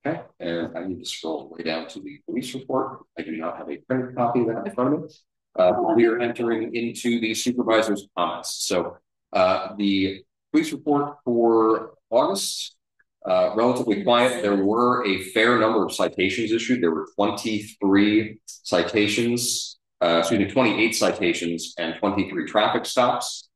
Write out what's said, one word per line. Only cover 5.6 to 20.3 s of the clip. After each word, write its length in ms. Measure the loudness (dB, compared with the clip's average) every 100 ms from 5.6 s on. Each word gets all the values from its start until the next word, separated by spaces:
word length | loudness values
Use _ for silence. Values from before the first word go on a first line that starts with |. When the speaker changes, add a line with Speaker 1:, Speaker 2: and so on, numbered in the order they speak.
| 4 4
Speaker 2:
Oh, 180 | 2
Speaker 1:
we 140 | 4 4
Speaker 2:
okay. 60 | 2
Speaker 1:
are 40 |
entering 560 | -2 -2 -2 -2 -2 -4
into 440 | -6 -4 -2 0
the 140 | 0 -2
supervisor's 720 | -2 0 2 2 2 -2 -4 -4
comments. 480 | -2 -4 -8 -8 -2
So, 320 | -2 -2 -10 _ _ _
uh, 420 | 2 2 2 -4 -2
the 460 | 0 2 0 -4 _ _ _
police 200 | 0 0
report 460 | -6 0 0 0 -6
for 680 | -2 2 4 6 4 2 -2 _ _
August, 680 | 0 2 -2 -4 -6 -10 _ _ _ _ _
uh, 280 | 0 2 2
relatively 480 | 2 2 2 0 0
quiet. 400 | 4 4 4 2
There 140 | 0 2
were 500 | 2 4 4 2 0
a 160 | -2 0
fair 340 | 2 4 4
number 260 | 4 2 0
of 80 |
citations 600 | 0 -2 0 0 0 -2
issued. 280 | -2 0 2
There 100 | 2
were 180 | 0 -6 -2
twenty-three 1200 | -2 0 -4 -4 -6 -2 4 4 6 4 0 -10 -20
citations, 1300 | -16 0 0 2 2 2 0 0 0 -2 -4 -8 -14 _ _
uh, 180 | 2 2
excuse 200 | 2